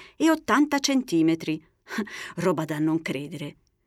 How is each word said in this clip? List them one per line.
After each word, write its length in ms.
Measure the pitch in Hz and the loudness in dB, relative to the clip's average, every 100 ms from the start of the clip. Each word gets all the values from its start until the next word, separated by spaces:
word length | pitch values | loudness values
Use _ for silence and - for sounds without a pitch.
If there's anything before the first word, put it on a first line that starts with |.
| - - | -4 0
e 140 | 320 | 2
ottanta 480 | 320 - 233 294 285 | 2 2 2 4 2
centimetri. 840 | 277 269 254 165 160 165 165 156 - _ | 2 0 2 2 2 2 -2 -8 -10 _
<laughs> 180 | - - 208 - - - | -10 -6 -6 -8 -12 -2
Roba 280 | 185 160 | 0 0
da 140 | 156 151 | -2 0
non 240 | 156 165 | 0 0
credere. 540 | 165 139 147 151 147 - _ _ | -2 -8 -8 -10 -12 -14 _ _